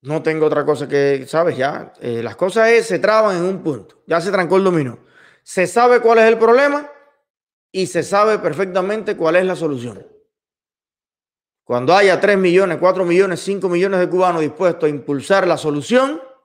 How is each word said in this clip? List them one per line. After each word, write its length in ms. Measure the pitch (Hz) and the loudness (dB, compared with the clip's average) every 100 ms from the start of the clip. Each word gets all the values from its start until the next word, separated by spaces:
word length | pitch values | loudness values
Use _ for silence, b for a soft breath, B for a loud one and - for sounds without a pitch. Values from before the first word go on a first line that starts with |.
No 220 | 131 156 | -6 -4
tengo 240 | 156 156 156 | -4 0 0
otra 180 | 147 | 0
cosa 240 | 139 147 139 | -2 -4 -2
que, 380 | 143 139 139 127 | 0 0 0 -2
¿sabes? 300 | 156 170 127 | -2 -2 0
Ya, 360 | 131 147 - _ | -4 -4 -14 _
eh, 220 | - 117 | -8 -6
las 140 | 117 104 | -8 -4
cosas 320 | 185 214 226 | -2 2 4
es, 180 | 233 - | 4 2
se 120 | 175 | -2
traban 380 | 196 220 214 185 | 2 2 2 0
en 80 | |
un 180 | 175 190 | -4 -4
punto. 400 | 160 127 95 _ _ | -6 -8 -10 _ _
Ya 140 | 170 | -4
se 100 | 185 | -2
trancó 260 | 196 170 190 | -2 2 2
el 80 | |
dominó. 340 | 190 170 131 113 b b b b | 2 0 -2 -8 b b b b
Se 240 | _ - 175 | _ -4 -2
sabe 340 | 233 247 247 | 2 4 4
cuál 180 | 226 226 | 4 4
es 60 | |
el 140 | 226 226 | 4 4
problema 520 | 226 240 285 285 294 - _ _ _ _ _ _ _ | 4 4 2 -2 -8 -20 _ _ _ _ _ _ _
y 140 | 185 185 | -6 -4
se 160 | 175 | -4
sabe 360 | 147 196 214 208 | -2 0 2 0
perfectamente 760 | 175 147 190 185 185 220 202 202 | -2 -4 -4 -2 -4 -4 -6 -4
cuál 200 | 160 170 | 0 2
es 80 | |
la 120 | 185 170 | 0 -2
solución. 500 | 160 135 120 98 - _ _ _ _ _ _ _ _ _ _ _ _ _ _ _ | -4 -4 -8 -14 -20 _ _ _ _ _ _ _ _ _ _ _ _ _ _ _
Cuando 300 | _ 120 131 | _ -4 2
haya 240 | 185 196 180 | 4 4 2
tres 180 | 196 202 | 2 2
millones, 400 | 185 175 190 156 | 2 2 2 0
cuatro 260 | 180 185 | 0 0
millones, 360 | 180 175 196 165 | 0 2 0 -2
cinco 280 | - 196 180 | -6 -4 -2
millones 320 | 175 196 190 | -2 0 0
de 80 | 175 | 0
cubanos 320 | 180 185 170 | 0 0 0
dispuestos 440 | 151 147 185 165 | -4 -2 -2 0
a 60 | 156 | -4
impulsar 560 | 147 135 143 - 196 185 | -4 -6 -6 0 0 2
la 100 | 156 | 0
solución 680 | 151 147 139 247 269 311 - - | -2 -6 0 0 0 -4 -14 -20